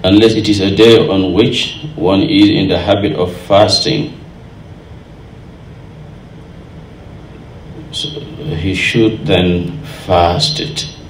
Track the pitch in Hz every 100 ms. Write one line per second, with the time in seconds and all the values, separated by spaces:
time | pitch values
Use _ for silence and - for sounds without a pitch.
0 | 92 104 113 107 104 98 98 98 113 110
1 | - 98 92 87 120 120 - - - -
2 | 90 95 85 98 104 107 - 85 92 101
3 | 98 76 90 - - 98 107 - - -
4 | - - - - - - - - - -
5 | - - - - - - - - - -
6 | - - - - - - - - - -
7 | - - - - - - - 165 156 -
8 | - - - - 151 85 95 92 - 117
9 | 110 110 - 90 90 87 87 - - -
10 | - 90 85 87 - - 78 - - -